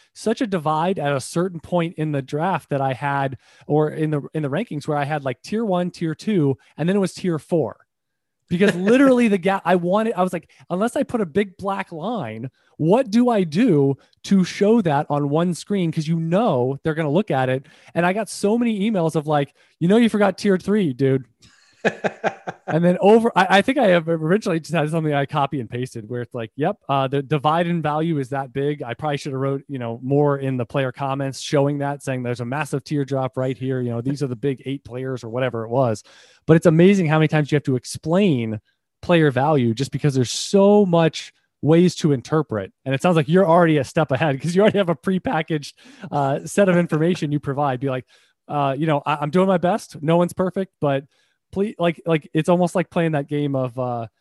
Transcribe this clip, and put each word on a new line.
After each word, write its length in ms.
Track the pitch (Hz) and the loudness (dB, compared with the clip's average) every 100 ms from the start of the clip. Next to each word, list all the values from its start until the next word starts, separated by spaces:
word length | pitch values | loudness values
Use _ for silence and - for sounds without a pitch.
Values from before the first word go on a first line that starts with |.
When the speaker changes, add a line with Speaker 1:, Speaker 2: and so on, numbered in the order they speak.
| _ | _
Speaker 1:
such 280 | - 208 233 | -8 -4 -2
a 60 | 240 | -2
divide 520 | 185 147 156 175 185 | -2 0 0 0 -2
at 140 | 143 | -2
a 80 | 143 | -2
certain 380 | - 170 190 165 | -2 -4 -4 -6
point 360 | - 175 170 160 | -4 -2 -2 -4
in 160 | 156 | -4
the 100 | 143 | -4
draft 480 | 131 147 180 165 - | -6 -4 -2 -4 -4
that 120 | 143 | -4
I 120 | 135 | -2
had, 440 | 120 143 139 139 131 _ _ - | -2 -4 -2 -4 -6 _ _ -2
or 220 | 147 151 | 0 0
in 220 | 147 156 | -2 -2
the, 100 | 151 - | -2 -4
in 100 | 156 | -6
the 60 | 143 | -4
rankings 380 | 143 240 151 139 | -4 -6 -8 -4
where 100 | 147 | -4
I 80 | 143 | -2
had, 180 | 151 135 | -4 -6
like, 160 | 123 | -8
tier 240 | - 208 226 | -6 -4 -2
one, 260 | 180 180 | -2 -2
tier 220 | - 165 | -4 -8
two, 440 | 156 - 202 143 131 _ - | -6 -2 0 2 0 _ -6
and 100 | 165 | -2
then 80 | 202 | 0
it 40 | |
was 140 | 185 | -2
tier 260 | - 185 160 | -4 -4 -4
four. 480 | - 170 113 - _ _ _ _ _ _ _ | -2 -2 -2 -8 _ _ _ _ _ _ _
Because 260 | 170 202 170 | 2 2 2
Speaker 2:
<laughs> 0 | |
Speaker 1:
literally 540 | 196 254 277 247 233 | 2 6 6 6 2
the 80 | 196 | 2
gap, 260 | 180 196 170 | 0 -2 2
I 120 | 185 | 0
wanted, 360 | 170 202 220 | 2 0 0
I 80 | 180 | 0
was 120 | 185 | -2
like, 180 | 175 - _ - | -2 -10 _ -8
"Unless 280 | 180 233 311 | -2 -2 -2
I 60 | |
put 180 | - 233 | -4 -2
a 40 | 180 | -2
big 320 | 160 202 - | -2 -4 -6
black 340 | 190 196 190 | -8 -6 -8
line, 600 | 165 185 240 120 110 127 - _ - | -8 -6 -6 -6 -8 -12 -14 _ -4
what 320 | 151 220 262 | 2 4 4
do 200 | 220 247 | 2 2
I 160 | 220 175 | 2 0
do 520 | 151 254 147 139 139 _ _ - | 2 4 4 4 0 _ _ 0
to 180 | 196 | 2
show 380 | 175 - 202 233 | 2 0 2 4
that 260 | 170 143 151 | 2 0 0
on 200 | 147 147 | -2 0
one 240 | 151 180 | 0 0
screen?" 380 | 165 - 202 170 | -4 -4 -2 -2
'Cause 160 | 156 156 | -2 -4
you 120 | 165 | -4
know 580 | 165 180 233 135 123 139 | 0 0 2 0 0 -2
they're 100 | 160 | -4
gonna 160 | 156 156 | -2 0
look 220 | 151 214 | 0 0
at 160 | 139 127 | -2 0
it. 180 | 131 - - - 165 | -2 -6 -20 -8 -2
And 100 | 175 | -2
I 60 | |
got 180 | 196 208 | -2 -6
so 280 | - 202 233 | -4 0 0
many 240 | 240 214 | 0 0
emails 340 | 208 202 165 160 | -2 0 0 -2
of 100 | 147 | 0
like, 280 | 147 143 _ _ _ | 0 -2 _ _ _
"You 80 | 165 | 2
know, 100 | 220 | 4
you 120 | 233 | 4
forgot 280 | 208 202 - | 4 0 0
tier 200 | 208 185 | 0 0
three, 360 | 180 214 175 | 2 0 0
dude." 320 | 123 135 135 127 _ _ _ _ _ | 0 2 0 -2 _ _ _ _ _
Speaker 2:
<laughs> 100 | - - - - 214 - - - - | -4 -2 -6 -4 -6 -6 -12 -14 -4
Speaker 1:
And 180 | 156 | 2
then 140 | 175 180 | 2 4
over, 280 | 196 226 226 175 | 6 6 4 2
I, 220 | 190 196 | 4 4
I 40 | |
think 160 | 202 277 | 2 2
I 100 | 220 | 4
have 200 | 175 160 | 2 2
originally 520 | 165 156 202 214 165 | -2 0 0 0 -4
just 140 | 147 | -2
had 160 | 160 151 | -2 -2
something 240 | 165 156 | -2 0
I 120 | 143 139 | -2 -2
copy 340 | 151 139 147 | -2 -2 -4
and 100 | 113 | -8
pasted 400 | 123 127 117 107 | -8 -8 -10 -10
where 120 | 123 | -10
it's 120 | 120 | -8
like, 160 | 123 113 - | -10 -10 -4
"Yep, 220 | 156 214 - | -4 -4 -2
uh, 200 | 139 135 | -2 0
the 120 | 139 | -2
divide 460 | 135 151 151 165 175 | -2 0 2 0 0
in 140 | 170 | -2
value 380 | 151 151 165 151 | -2 -2 -2 -2
is 100 | 123 | -4
that 240 | 135 139 | -6 -6
big. 280 | 135 143 147 | -4 -4 -4
I 120 | 123 | -8
probably 240 | 120 151 147 | -8 -6 -6
should 160 | 156 | -6
have 80 | 131 | -4
wrote, 220 | 139 139 - | -4 -4 -8
you 100 | 135 | -10
know, 200 | 117 117 | -8 -8
more 360 | 131 143 147 139 | 0 2 2 2
in 180 | 135 127 | -2 -4
the 100 | 120 | -4
player 280 | 143 131 | -2 -4
comments 480 | - 139 139 135 127 | -4 -6 -4 -6 -8
showing 380 | - 147 139 143 | -2 2 2 0
that, 220 | 139 143 | -4 -6
saying 220 | - 127 | -6 -6
there's 160 | 120 120 | -4 -6
a 60 | 120 | -6
massive 400 | 143 156 143 - | -6 -4 -6 -4
teardrop 500 | 147 131 135 131 - | -4 -2 -4 -4 -4
right 220 | 131 131 | -6 -4
here. 240 | 131 131 | -6 -4
You 80 | 120 | -4
know, 120 | 117 | -4
these 220 | 123 143 | -6 -4
are 40 | 139 | -6
the 80 | 120 | -4
big 280 | 139 131 131 | -4 -6 -8
eight 200 | 139 - | -10 -10
players," 400 | 120 131 127 117 | -10 -8 -8 -8
or 40 | |
whatever 360 | 120 127 117 113 | -4 -4 -4 -2
it 40 | |
was. 340 | 123 127 107 - - _ _ - | 0 2 0 -8 -20 _ _ 4
But 100 | 165 | 4
it's 100 | 175 | 6
amazing 420 | 160 180 202 160 | 6 6 4 2
how 120 | 156 | 2
many 80 | 156 | 2
times 240 | 156 147 | 0 0
you 60 | 147 | 0
have 60 | |
to 120 | - 127 | 0 -2
explain 840 | - - 156 175 208 131 113 104 - _ _ _ | -4 -10 -2 0 2 0 -2 -6 -10 _ _ _
player 280 | - 175 151 | 0 4 4
value 440 | 127 143 151 120 | 2 2 2 2
just 180 | 113 135 | 0 -4
because 240 | 139 151 131 | -2 0 0
there's 160 | 120 | -2
so 540 | - - 196 196 208 196 | -4 0 4 6 6 4
much 480 | 170 160 - - _ _ _ | 4 2 0 -12 _ _ _
ways 340 | 135 165 180 - | 2 4 4 2
to 180 | 160 | 0
interpret. 580 | 135 - 156 147 107 95 _ 131 | 0 0 -2 -2 -4 -6 _ -4
And 100 | 135 | 0
it 60 | |
sounds 160 | 180 165 | 2 2
like 100 | 139 | 2
you're 200 | 180 165 | 2 6
already 300 | 170 170 151 | 6 6 2
a 60 | |
step 280 | 127 - 151 | 0 -2 0
ahead 300 | 131 160 135 | 0 0 -2
'cause 140 | 151 175 | -2 2
you 60 | |
already 160 | 208 202 | 4 2
have 120 | 175 | 0
a 60 | 165 | -2
prepackaged, 800 | - 185 262 160 160 156 135 - - - 180 | -2 -2 -2 -4 -2 -6 -6 -18 -20 -20 -6
uh, 340 | 143 139 143 160 | -2 -2 -2 -2
set 240 | - 196 | 2 4
of 80 | 175 | 4
information 540 | 170 156 160 185 151 | 2 0 0 0 -2
you 100 | 147 | -4
provide. 400 | 143 131 147 127 | -4 -2 -2 -2
Be 80 | 135 | -4
like, 160 | 127 - _ _ _ - | -6 -8 _ _ _ -8
uh, 260 | 147 139 135 | -4 -2 -2
you 100 | 160 | 0
know, 160 | 143 147 | 0 -2
"I, 120 | 147 | -4
I'm 140 | 151 | 0
doing 160 | 180 190 | 2 2
my 100 | 180 | 2
best. 440 | 175 208 - 147 | 0 -2 -6 -8
No 140 | 156 170 | 0 2
one's 160 | 175 | 2
perfect, 400 | - 185 196 190 _ | -2 -4 -4 -8 _
but 240 | 147 135 151 _ _ _ _ | -2 -2 -6 _ _ _ _
please," 240 | 185 208 - | -6 -6 -2
like, 240 | 170 160 170 | -2 -2 -2
like, 220 | 165 - | -2 -2
it's 160 | 160 156 | -4 2
almost 240 | 175 175 | 2 2
like 160 | 190 160 | -2 -4
playing 220 | 180 165 | -2 -2
that 160 | 156 143 | -2 -4
game 280 | 147 147 135 | -4 -2 -2
of, 220 | 127 120 | -4 -6
uh, 300 | 123 120 113 _ | -6 -6 -10 _